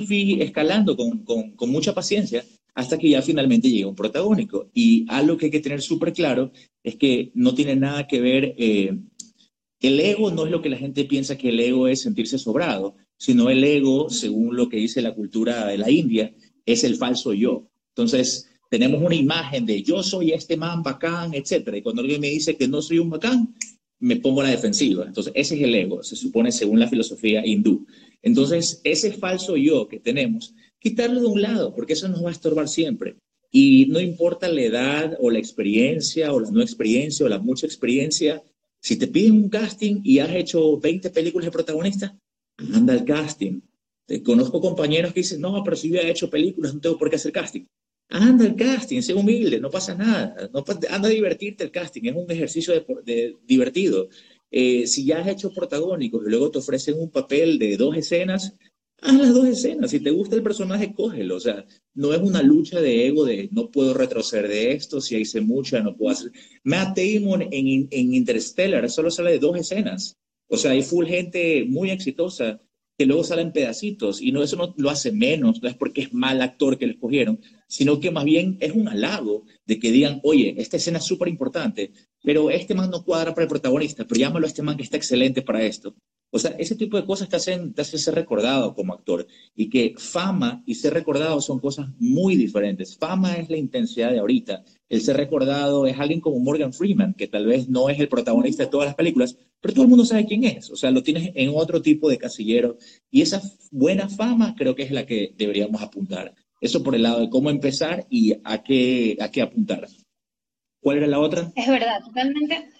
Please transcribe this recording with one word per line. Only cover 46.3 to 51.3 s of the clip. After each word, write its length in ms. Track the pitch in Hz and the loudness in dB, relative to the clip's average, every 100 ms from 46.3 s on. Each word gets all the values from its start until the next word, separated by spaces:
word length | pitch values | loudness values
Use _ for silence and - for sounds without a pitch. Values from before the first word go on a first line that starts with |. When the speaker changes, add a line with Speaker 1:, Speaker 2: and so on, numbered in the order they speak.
| 151 180 185 139 | 0 0 -2 -6
Speaker 1:
no 60 | 147 | -4
tengo 180 | 165 160 | -2 0
por 120 | - | -2
qué 80 | 151 | -2
hacer 160 | 151 | -4
casting". 320 | - - - - _ _ _ - | -6 -6 -10 -16 _ _ _ -6
Anda 340 | - 226 254 | 4 6 8
al 120 | 214 - | 6 4
casting, 460 | 247 262 - 247 | 0 0 -2 -4
sé 120 | 226 | -2
humilde, 460 | 190 202 240 190 117 | 2 2 2 2 0
no 100 | 131 | -2
pasa 260 | 185 185 175 | -6 -6 -2
nada. 540 | 220 196 104 - 98 | 0 0 -2 -8 -8
No 120 | 139 - | -6 -6
pa-, 140 | 185 226 | -6 -4
anda 180 | 196 214 | 0 0
a 40 | |
divertirte 520 | 220 196 | 2 0